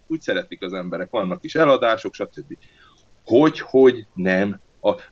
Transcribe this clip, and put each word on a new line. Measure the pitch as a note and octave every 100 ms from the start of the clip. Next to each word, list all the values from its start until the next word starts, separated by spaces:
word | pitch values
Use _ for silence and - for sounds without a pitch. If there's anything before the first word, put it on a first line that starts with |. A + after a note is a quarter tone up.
| -
úgy | D#3+
szeretik | - F#2 F2 F2
az | F2+
emberek, | F#2 F2+ E2+ F2+
vannak | A2+ F#2 F2+
is | - D#3
eladások, | D3+ B2+ A#2 A2 -
stb. | - G2+ - - - - _ _ _ _ _ -
Hogy, | A#2+ D#3 -
hogy | - C3 C3 A#2+ A2
nem. | F2+ F#2 F#2 G2+ F#2+ _ _
A, | - - -